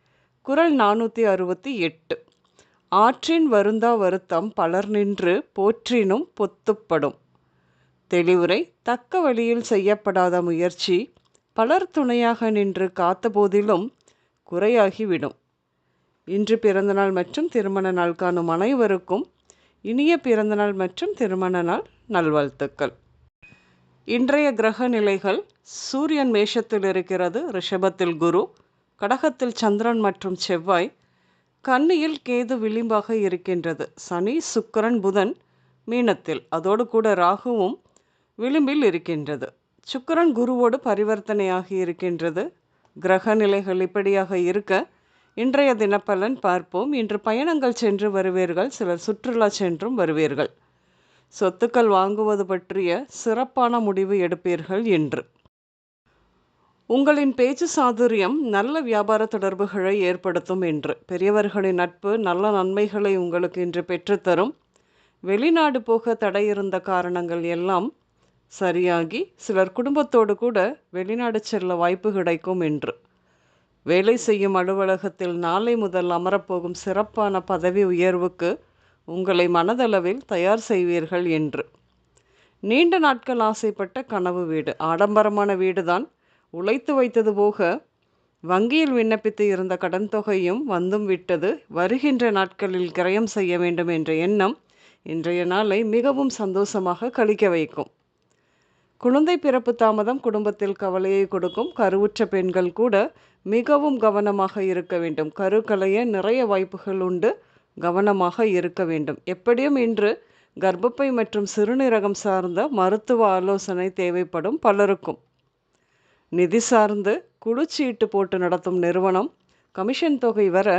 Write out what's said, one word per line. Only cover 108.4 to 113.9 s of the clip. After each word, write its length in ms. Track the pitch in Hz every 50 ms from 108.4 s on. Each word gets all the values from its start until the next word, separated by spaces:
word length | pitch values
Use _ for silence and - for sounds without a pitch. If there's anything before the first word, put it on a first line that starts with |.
| 226
இருக்க 380 | 220 185 180 170 170 175 - 185
வேண்டும். 340 | 165 165 151 147 147 143 - -
எப்படியும் 520 | 175 180 - - 240 240 240 269 294 285
இன்று 340 | 262 233 233 220 208 202 214 - - _ _ _ _ _ _ -
கர்ப்பப்பை 520 | - 190 190 180 175 208 247 240 - 277 269
மற்றும் 380 | 247 233 220 220 - 208 202 196 -
சிறுநீரகம் 600 | 214 208 214 254 269 269 254 226 214 196 202 196 -
சார்ந்த 440 | - 202 190 185 180 175 170 190 254 302
மருத்துவ 580 | 269 202 180 190 208 214 - - 247 226 220
ஆலோசனை 600 | 202 185 185 180 196 196 196 - 202 185 180 185 190